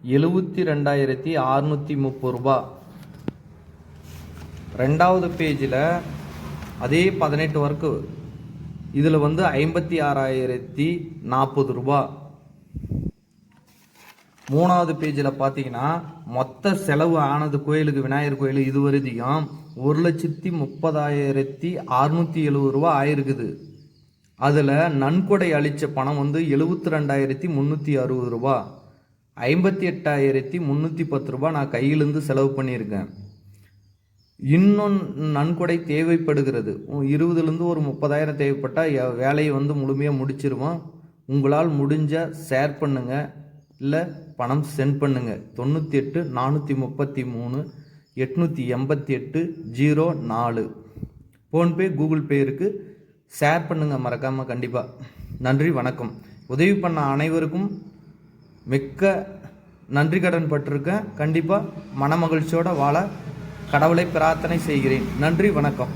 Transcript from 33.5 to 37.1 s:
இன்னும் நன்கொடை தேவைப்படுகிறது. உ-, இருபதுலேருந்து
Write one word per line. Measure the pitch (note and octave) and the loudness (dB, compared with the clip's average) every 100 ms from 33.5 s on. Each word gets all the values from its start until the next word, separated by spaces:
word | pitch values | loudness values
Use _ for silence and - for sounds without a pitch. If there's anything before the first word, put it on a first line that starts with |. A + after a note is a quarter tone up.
| - _ _ _ _ _ _ _ - | -20 _ _ _ _ _ _ _ -8
இன்னும் | C3 D#3+ G3+ G#3 G#3 G3+ D3+ C3 D#3 | 4 6 8 6 4 0 -2 -4 -2
நன்கொடை | C#3+ D#3 E3+ F3 E3+ | 0 0 0 0 0
தேவைப்படுகிறது. | E3+ D3 E3 E3 D#3+ D3 C3+ A#2+ G#2 - - | 0 0 2 2 2 2 2 0 -4 -6 -6
உ-, | C#3+ | -2
இருபதுலேருந்து | C3+ | 0